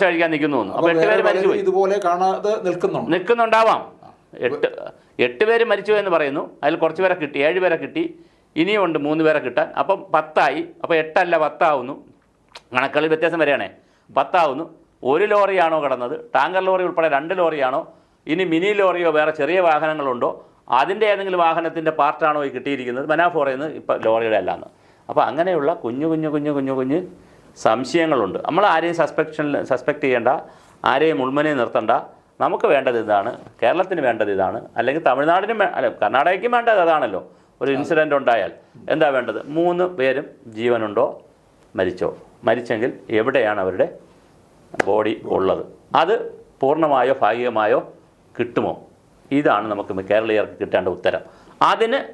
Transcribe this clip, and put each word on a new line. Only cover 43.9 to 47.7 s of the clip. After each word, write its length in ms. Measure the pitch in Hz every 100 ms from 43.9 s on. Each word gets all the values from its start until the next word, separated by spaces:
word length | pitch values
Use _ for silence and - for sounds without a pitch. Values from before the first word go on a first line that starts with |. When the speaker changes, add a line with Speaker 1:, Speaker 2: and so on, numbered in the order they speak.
| - - _ _ _ _ _ _ - 92
Speaker 1:
ബോഡി 280 | 104 107 110 - 95
ഉള്ളത്? 280 | 95 87 - - _ 139
അത് 120 | 170 233 - - - -
പൂർണ്ണമായോ 540 | 135 156 160 135 123 135
ഭാഗികമായോ 580 | 107 120 123 110 107